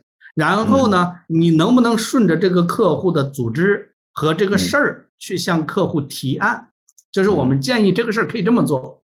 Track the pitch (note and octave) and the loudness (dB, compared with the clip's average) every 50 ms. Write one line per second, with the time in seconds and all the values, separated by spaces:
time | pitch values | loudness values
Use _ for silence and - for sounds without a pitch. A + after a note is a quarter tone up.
0 | _ _ _ _ _ - - - D3+ D#3 F#3 G#3 A3 G#3+ A#3+ C4+ C4 A3 G3+ F3+ | _ _ _ _ _ -10 -4 -2 0 0 0 0 2 2 2 2 2 2 2 2
1 | F3 F3 - - _ - D#3+ E3 E3 E3+ E3 D#3+ - A3 B3 B3+ A#3 A#3 A3+ G#3 | 0 -2 -4 -10 _ -4 0 2 2 4 4 4 4 4 4 4 4 4 2 0
2 | - - - C4+ A3 F3 D#3+ D#3+ G3 F#3 F3+ F3+ F3 F3 - - A3+ F3+ D3+ - | -2 -2 0 2 2 2 2 2 0 0 2 2 0 0 0 0 2 0 0 0
3 | - F#3 D#3+ D3+ C3+ C3+ - - B2 A2+ A2 C#3+ F3 G3 G3+ G3+ - _ _ _ | -2 -2 0 0 -2 -4 -4 -6 -6 -4 -2 0 0 0 0 -2 -4 _ _ _
4 | _ _ - - C#3 D#3 D#3+ E3 G3+ F#3+ G3+ F#3+ F#3 F3 - D4 C#4+ F#3 - - | _ _ -8 -4 -2 -2 0 0 0 0 0 -2 -2 0 0 0 0 0 -4 -8
5 | - _ _ - - - G3+ E3+ F3 - F3 E3 D#3+ - - G3+ F3+ C3+ - D#3 | -16 _ _ -18 -12 -8 -8 -6 -4 -2 -2 -2 -2 -2 -2 -2 -2 0 -2 -4
6 | C#3 C3+ - - - C3 C#3+ - G3 G#3+ - - - _ _ _ _ _ _ _ | -4 -6 -8 -8 -6 -4 -4 -2 -2 -2 -2 -4 -8 _ _ _ _ _ _ _
7 | _ _ - G3 F#3+ G#3 G3+ D#3 C3+ B2+ C3+ C#3 C3 C#3 B3 A3+ G#3 F#3+ F3+ G3+ | _ _ -2 0 0 2 2 2 2 0 0 0 0 -2 0 2 2 2 2 2
8 | A#3 A#3 G3+ A3 G3 - - A#3+ F3 G#3+ B3 A3 D#3 - D3 B2+ C3 - - _ | 0 -2 -2 -2 -4 -4 -4 -4 0 2 2 2 2 0 -2 -4 -6 -8 -18 _
9 | _ _ _ | _ _ _